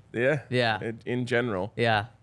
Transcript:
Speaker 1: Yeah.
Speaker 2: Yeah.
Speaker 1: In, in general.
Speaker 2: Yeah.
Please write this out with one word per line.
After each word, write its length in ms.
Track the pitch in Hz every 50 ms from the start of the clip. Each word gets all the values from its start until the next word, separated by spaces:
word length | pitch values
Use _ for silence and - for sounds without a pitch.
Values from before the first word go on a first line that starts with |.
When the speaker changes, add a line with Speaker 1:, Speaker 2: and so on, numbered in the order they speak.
| - -
Speaker 1:
Yeah. 300 | - 110 123 135 156 127 - -
Speaker 2:
Yeah. 320 | 123 127 120 113 107 98
Speaker 1:
In, 200 | 113 117 113 - -
in 200 | - 120 123 123
general. 460 | 117 123 117 123 120 101 90 95 104 -
Speaker 2:
Yeah. 300 | - 120 117 110 104 107 120 - -